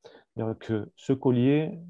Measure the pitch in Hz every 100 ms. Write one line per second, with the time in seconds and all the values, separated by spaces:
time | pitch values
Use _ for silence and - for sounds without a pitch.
0 | - - _ - 110 110 - 110 104 -
1 | - 135 135 123 127 147 156 170